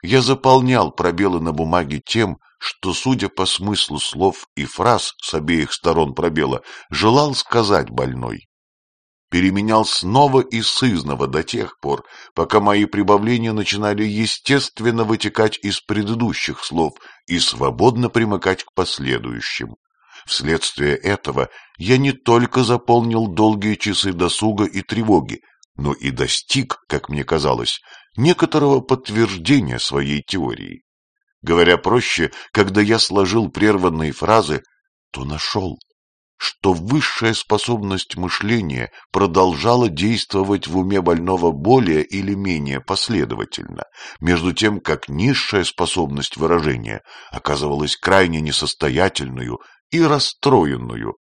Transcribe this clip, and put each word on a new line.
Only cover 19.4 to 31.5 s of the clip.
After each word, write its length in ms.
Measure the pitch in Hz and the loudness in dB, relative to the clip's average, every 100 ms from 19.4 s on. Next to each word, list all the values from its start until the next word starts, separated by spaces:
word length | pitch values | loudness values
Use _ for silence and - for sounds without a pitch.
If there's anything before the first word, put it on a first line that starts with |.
| - - 58 57 _ _ _ - - | -8 -8 -10 -14 _ _ _ -20 -8
Вследствие 680 | - 71 80 - - 71 71 | -4 0 0 -2 -2 -2 0
этого 540 | 92 101 - 67 64 - - _ | -2 -2 -2 -2 -2 -6 -20 _
я 200 | 87 127 | 2 4
не 140 | 139 | 4
только 520 | 135 - 117 123 139 | 0 2 4 4 2
заполнил 640 | 117 120 - 120 117 113 110 | 2 0 4 2 4 0 -2
долгие 480 | 87 107 104 104 104 | 2 2 2 -2 -2
часы 380 | 104 92 98 | -2 -2 -2
досуга 520 | 87 90 - 110 104 101 | -2 -2 0 -2 0 -2
и 160 | 98 | -4
тревоги, 600 | 95 107 110 90 64 - _ _ _ - | -4 -4 4 2 2 -12 _ _ _ -6
но 140 | 71 | -4
и 180 | 69 65 | -4 -6
достиг, 680 | 62 64 - - - - - _ | -4 -4 -4 -2 -4 -4 -8 _
как 220 | 73 - | -6 -6
мне 140 | 73 | -8
казалось, 560 | 67 80 71 62 58 - _ - _ - | -2 -2 0 0 -2 -6 _ -20 _ 0
некоторого 640 | 143 180 - 156 143 135 | 2 2 2 2 2 2
подтверждения 1000 | - 127 - 107 113 95 80 139 80 60 | 0 -4 -2 0 0 0 0 2 2 -4
своей 420 | - 67 69 73 | -4 -4 -2 -4
теории. 640 | - 95 67 57 50 50 _ _ _ _ _ _ | -4 -4 -4 -6 -12 -18 _ _ _ _ _ _
Говоря 360 | - | 0